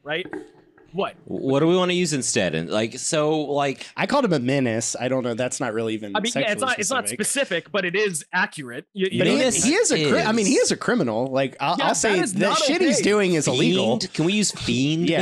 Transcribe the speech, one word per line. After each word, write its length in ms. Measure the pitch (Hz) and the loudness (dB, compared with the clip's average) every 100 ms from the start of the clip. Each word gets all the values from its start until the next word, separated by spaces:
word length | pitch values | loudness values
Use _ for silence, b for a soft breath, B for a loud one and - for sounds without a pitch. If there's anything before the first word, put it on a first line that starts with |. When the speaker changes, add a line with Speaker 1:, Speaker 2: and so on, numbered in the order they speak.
Speaker 1:
right? 240 | 139 160 185 - - - _ _ - | -6 -6 -6 -12 -16 -20 _ _ -10
What? 220 | 165 175 - | -4 -4 -6
Speaker 2:
What 380 | - 92 135 139 | -10 -4 0 4
do 60 | 160 | 4
we 100 | 185 | 4
wanna 160 | 180 | 2
use 180 | 180 180 | 2 0
instead? 420 | 143 120 120 92 | 0 0 0 2
And, 160 | 78 82 | 0 -2
like, 300 | 101 113 131 | -2 -2 -4
so, 400 | - 160 151 156 | -2 0 2 0
like 440 | 143 143 143 131 - - | 0 0 -2 -4 -10 -6
Speaker 3:
I 100 | 175 | 0
called 180 | 285 240 | 2 2
him 80 | |
a 60 | 156 | 0
menace. 540 | 120 139 127 113 113 - | 2 2 2 0 -2 -4
I 80 | 123 | -2
don't 160 | 131 | -2
know. 100 | 123 117 | -2 -2
That's 260 | 123 - | -4 -4
not 120 | 127 | -4
really 200 | 110 113 | -2 -2
even 200 | 110 107 | -4 -4
Speaker 1:
I 60 | 104 | -4
mean, 140 | 220 - | -4 -2
yeah, 60 | |
it's 180 | 226 208 | -2 -2
Speaker 3:
sexually 60 | 262 | -2
Speaker 1:
not, 140 | 220 | -2
it's 100 | 208 | -2
not 180 | 262 104 | -2 -4
Speaker 3:
specific. 180 | 123 214 | -4 -4
Speaker 1:
specific, 440 | 269 269 170 - | -2 -2 -4 -4
but 140 | 202 185 | -4 -2
it 100 | 180 | 0
is 300 | 214 165 - | 0 -2 -4
accurate. 520 | 180 202 - 127 123 - | -2 -2 -4 -10 -12 -10
You, 160 | 202 190 | -4 -2
you 100 | 208 | 0
Speaker 3:
But 40 | |
Speaker 1:
know 80 | - | 2
Speaker 3:
he, 60 | 269 | 2
Speaker 1:
what 40 | |
I 40 | 262 | 2
Speaker 2:
Menace 180 | 170 | 2
Speaker 1:
mean? 80 | 208 | 2
Speaker 3:
he 60 | 370 | 2
is 120 | 466 | 2
a 180 | 214 151 | 2 2
cri-, 100 | 269 | 2
I 100 | 214 | 2
mean, 120 | 226 202 | 2 2
he 80 | 339 | 2
Speaker 2:
is. 80 | 466 | 2
Speaker 3:
is 60 | |
a 40 | 165 | 0
criminal. 520 | - 240 127 107 135 | 0 0 0 0 0
Like, 280 | 131 135 - | 0 -2 -2
I'll, 160 | 143 175 | -2 0
Speaker 1:
Yeah, 60 | 165 | 0
Speaker 3:
I'll 40 | |
Speaker 1:
that 40 | 233 | 0
Speaker 3:
say 240 | 226 190 | 2 2
Speaker 1:
is 140 | - | 0
Speaker 3:
that 60 | - | 0
Speaker 1:
not 160 | 196 320 | 0 2
Speaker 3:
shit 240 | 294 339 | 2 2
he's 140 | 339 247 | 2 2
Speaker 1:
okay. 60 | |
Speaker 3:
doing 320 | 185 208 190 165 | 2 2 2 2
is 120 | 143 | 0
illegal. 520 | 127 165 185 - 226 | 2 2 2 2 0
Speaker 2:
Fiend? 100 | 190 | -2
Can 120 | - 160 | -2 0
we 80 | |
use 180 | 208 196 | 2 0
fiend, 560 | - - 120 139 160 170 | -2 -2 0 0 0 2
Speaker 3:
Yeah. 100 | 165 | 2